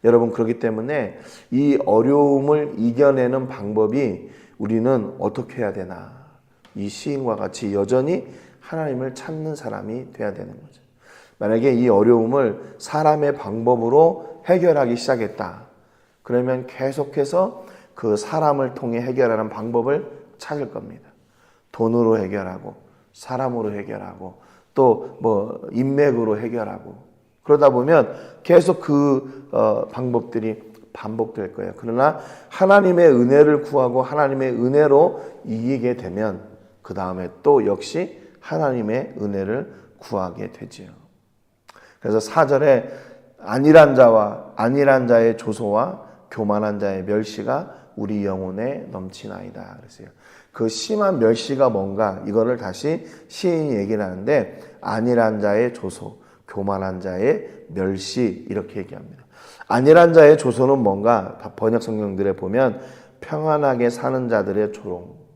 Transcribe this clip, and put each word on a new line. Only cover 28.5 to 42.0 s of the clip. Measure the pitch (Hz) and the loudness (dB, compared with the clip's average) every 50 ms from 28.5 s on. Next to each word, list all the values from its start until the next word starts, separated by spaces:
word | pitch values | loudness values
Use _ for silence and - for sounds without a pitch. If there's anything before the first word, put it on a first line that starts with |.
| 175 175 165 185 180 180 - | 4 6 6 4 0 -2 0
그, | - 147 143 143 143 139 135 139 - - - - - - | 0 2 2 4 4 2 0 -2 -6 -16 -18 -16 -6 -2
어, | 113 110 110 107 - - | 0 2 2 2 0 -4
방법들이 | - - - 127 127 123 117 - - - 117 107 110 110 107 - - - - - _ _ | -6 -8 -8 -6 -2 -2 -2 -4 -2 -8 -6 -4 -4 -6 -8 -12 -20 -20 -20 -20 _ _
반복될 | - - 107 110 113 113 107 - - 101 90 - | -14 -12 -12 -6 -6 -6 -6 -6 -10 -10 -10 -10
거예요. | - 95 92 92 - | -10 -12 -12 -12 -12
그러나 | - 117 113 120 135 151 151 - - - - - - - | -10 -6 -2 0 0 0 0 -2 -12 -18 -20 -20 -20 -20
하나님의 | - - 190 190 196 202 196 185 180 170 175 165 | -4 0 4 6 6 6 6 6 4 8 8 8
은혜를 | 139 120 120 123 135 143 151 151 151 143 147 | 8 6 4 4 6 6 8 6 6 2 0
구하고 | - 143 143 131 123 120 131 127 | -2 0 0 0 2 0 0 -2
하나님의 | 127 147 151 151 139 135 135 131 131 123 | -2 0 0 0 0 0 -2 -2 -2 -2
은혜로 | 117 120 127 135 147 151 147 139 139 160 180 - - - - - - - | -2 -2 2 4 4 4 6 6 6 6 4 2 -4 -14 -16 -18 -18 -12
이기게 | - 110 113 113 123 139 127 117 123 123 | -10 -8 -6 -2 -2 -2 -2 -2 -2 -4
되면 | 120 123 95 87 98 110 107 95 90 92 - - - _ _ _ _ _ | -4 -6 -10 -6 -4 -4 -4 -4 -6 -12 -18 -20 -20 _ _ _ _ _
그 | - 98 | -14 -10
다음에 | 95 95 92 92 92 90 87 - - - | -8 -8 -6 -6 -8 -10 -10 -12 -2 2
또 | 143 147 135 107 | 4 4 4 4
역시 | 101 101 95 - - - 156 180 175 - - - - _ _ | 2 -2 -2 -4 -8 -6 -6 -8 -8 -10 -20 -20 -20 _ _
하나님의 | _ - 156 160 160 139 127 123 110 104 110 127 147 156 - - | _ -10 -6 -4 -2 -2 -2 -2 -4 -4 -4 -4 -6 -8 -10 -8
은혜를 | 104 104 101 98 95 95 110 131 170 - - - - _ _ _ | -8 -6 -6 -6 -6 -4 -6 -6 -8 -10 -16 -20 -20 _ _ _
구하게 | - - 113 101 92 90 87 - 101 95 - | -14 -8 -6 -6 -6 -6 -8 -12 -14 -14 -14
되지요. | - - - - - 98 - - _ _ _ _ _ _ _ _ _ _ _ _ _ _ _ - - _ _ _ _ | -16 -20 -20 -20 -20 -20 -20 -20 _ _ _ _ _ _ _ _ _ _ _ _ _ _ _ -20 -20 _ _ _ _